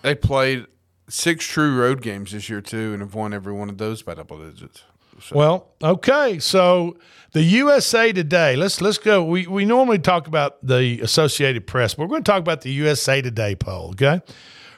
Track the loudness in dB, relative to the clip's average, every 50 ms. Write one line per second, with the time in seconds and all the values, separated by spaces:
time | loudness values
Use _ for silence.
0 | -4 -4 -2 -2 -2 0 0 2 2 0 -2 -4 -8 -12 _ _ _ _ _ _
1 | _ -12 -10 -4 -2 -2 -2 -2 -4 -6 -2 0 0 0 2 2 2 2 0 -2
2 | -4 -8 -10 -10 -10 -12 -12 -12 -10 -10 -10 -10 -10 -8 -8 -6 -6 -6 -6 -8
3 | -10 -10 -8 -8 -8 -6 -8 -8 -10 -10 -10 -8 -10 -10 -10 -8 -8 -8 -8 -8
4 | -10 -14 -14 -14 -16 -18 -18 -18 -18 -20 -20 -20 -20 -20 -20 -20 -20 _ _ _
5 | _ _ _ _ -14 -4 0 2 2 4 2 0 -4 _ _ _ 0 0 0 2
6 | 2 2 2 4 2 0 0 -2 -2 0 2 4 4 6 4 4 2 -2 -6 -12
7 | _ _ _ -20 _ _ 0 2 4 4 4 4 6 4 4 4 4 2 2 2
8 | 2 2 2 0 0 0 2 2 4 2 2 2 0 -2 -2 -2 0 -2 -2 0
9 | 2 2 4 4 4 2 0 -2 -2 -2 -2 -2 0 2 4 4 4 4 2 2
10 | 2 2 2 2 0 -2 -2 0 0 -2 -4 _ -2 0 2 2 2 2 0 -2
11 | -4 0 2 2 2 2 2 0 0 0 0 -2 -6 -4 -2 0 0 0 -2 -4
12 | -6 -4 -4 -2 0 2 0 2 0 -2 -4 -4 -6 -6 -4 -2 0 0 0 0
13 | 0 0 0 0 -2 -4 -4 -4 -4 -4 -4 -6 -6 -8 -8 -10 -10 -12 -4 0
14 | 2 2 2 0 -2 -8 -18 -20 -20 -20 -20 -20 -20 -20 -20